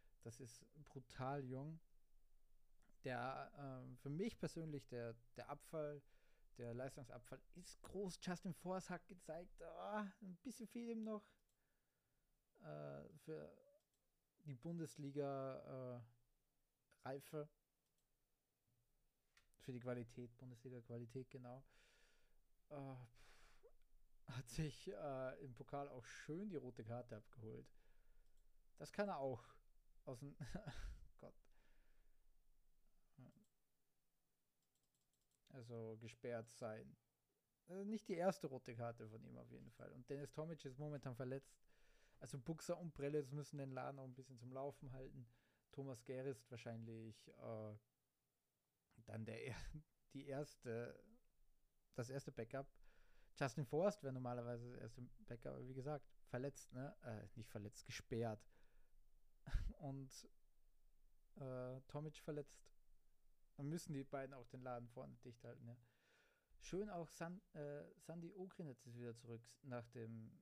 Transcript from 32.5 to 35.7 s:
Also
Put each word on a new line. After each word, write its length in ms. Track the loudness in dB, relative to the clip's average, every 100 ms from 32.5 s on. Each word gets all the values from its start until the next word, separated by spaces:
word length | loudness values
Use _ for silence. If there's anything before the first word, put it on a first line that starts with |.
| -20 -20 -20 -20 -20 -20 -16 -16 -16 -20 _ _ _ _ _ _ _ _ _ _ _ _ _ _ _ _ _ _ _ -10
Also 460 | -6 -2